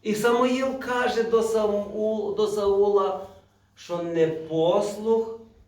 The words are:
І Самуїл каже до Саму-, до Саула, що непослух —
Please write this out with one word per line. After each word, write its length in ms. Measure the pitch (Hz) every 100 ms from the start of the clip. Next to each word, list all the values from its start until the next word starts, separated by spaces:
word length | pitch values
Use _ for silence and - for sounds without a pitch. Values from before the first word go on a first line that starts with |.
І 120 | 214
Самуїл 640 | 208 240 240 254 254 262 -
каже 440 | 240 247 247 220
до 200 | 226 226
Саму-, 920 | 220 220 208 202 202 214 214 214 202
до 120 | 196 214
Саула, 800 | 208 202 196 202 202 190 190 - - _ _ _
що 280 | _ - 170
непослух — 1400 | 170 165 160 156 - 160 165 202 208 208 220 226 226 - - -